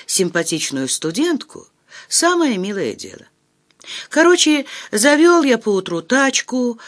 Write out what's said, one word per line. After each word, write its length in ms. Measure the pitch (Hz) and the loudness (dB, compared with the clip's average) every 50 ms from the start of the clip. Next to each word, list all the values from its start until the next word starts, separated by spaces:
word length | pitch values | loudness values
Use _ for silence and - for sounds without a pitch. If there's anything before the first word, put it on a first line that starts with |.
| - | -10
симпатичную 800 | - - - 185 170 175 175 165 - 170 156 - - 139 135 135 127 | -4 -2 -2 -2 0 -2 -2 -2 -2 -4 -4 -4 -6 -6 -6 -4 -4
студентку — 800 | - - - 156 165 214 311 349 330 254 - - - - - _ _ _ _ _ - - - - | -4 -4 -6 -4 -2 -2 0 0 -2 -4 -6 -10 -20 -20 -20 _ _ _ _ _ -20 -20 -10 -4
самое 480 | - - 320 339 359 339 330 277 226 | -2 0 2 2 2 2 2 0 0
милое 380 | 180 185 202 208 196 156 113 98 | -2 -4 -6 -6 -4 -4 -6 -6
дело. 320 | - - - - - - _ _ _ _ _ _ _ _ _ _ _ - - - - - - | -8 -12 -16 -18 -20 -20 _ _ _ _ _ _ _ _ _ _ _ -18 -16 -14 -14 -12 -2
Короче, 560 | - 392 370 349 359 349 - 311 302 285 269 - - - - - | 2 4 4 6 4 4 4 2 2 0 -2 -6 -12 -18 -10 -6
завёл 520 | - 214 208 294 294 294 320 349 349 339 | -2 2 2 4 4 6 6 6 6 4
я 160 | 302 269 240 226 | 4 2 2 0
поутру 440 | 226 220 202 190 185 - 175 165 | 0 0 -2 -2 -2 -4 -6 -8
тачку, 760 | 160 - 247 269 277 269 262 - - - 254 254 247 240 226 226 - | -2 0 2 2 2 2 0 -2 -4 -4 -4 -2 -2 -4 -4 -8 -12